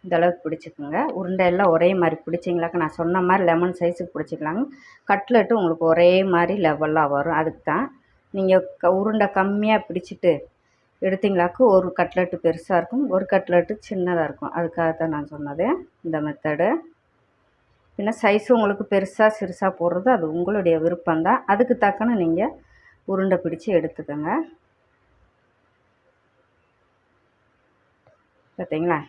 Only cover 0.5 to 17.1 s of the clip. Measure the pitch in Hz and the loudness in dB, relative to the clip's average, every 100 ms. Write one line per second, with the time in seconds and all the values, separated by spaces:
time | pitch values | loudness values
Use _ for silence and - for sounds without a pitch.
0.5 | 151 165 - 143 170 294 - 180 185 180 | -10 -12 -14 -6 -4 -4 -4 -6 0 0
1.5 | 180 202 165 175 190 170 160 - 170 180 | 2 2 4 4 4 0 -2 -6 -6 -4
2.5 | 175 165 170 160 - 170 185 180 190 175 | -4 -2 -2 -4 -2 0 0 2 2 2
3.5 | 165 180 180 170 175 175 151 151 156 151 | 2 0 0 -4 -2 -10 -8 -10 -8 -6
4.5 | 180 285 - - - - 202 - 240 196 | -4 -6 -10 -20 -20 -2 -2 2 2 4
5.5 | 226 175 160 165 165 175 185 190 170 170 | 2 0 0 2 6 6 6 4 2 2
6.5 | 208 165 147 156 156 147 139 147 156 160 | 0 0 0 0 2 2 0 0 0 -2
7.5 | - - 156 277 - _ _ _ 196 190 | -4 -4 -4 -4 -10 _ _ _ -4 2
8.5 | 185 185 - 175 190 202 214 202 196 196 | 2 2 -2 0 2 0 0 0 0 0
9.5 | 202 214 214 208 185 - 190 180 151 - | 0 0 0 -2 -10 -10 -2 0 0 -4
10.5 | _ _ _ _ _ 190 190 202 190 175 | _ _ _ _ _ -4 0 0 2 0
11.5 | 180 254 190 185 175 175 180 180 180 170 | 4 4 6 2 -2 -2 0 -2 -2 -2
12.5 | 160 - 180 170 247 269 185 196 196 190 | -2 0 0 0 -4 -2 -2 0 -2 2
13.5 | 175 170 214 - 196 180 175 151 139 147 | 0 0 -6 -8 -4 -2 0 -2 -4 -8
14.5 | 165 170 170 165 165 160 151 147 151 143 | -6 -6 -2 -2 -2 -4 -4 -8 -10 -12
15.5 | 143 202 359 - _ 170 160 151 143 156 | -4 -2 -2 -8 _ -6 -4 -6 -6 -6
16.5 | 151 180 330 - _ _ | 0 0 -2 -6 _ _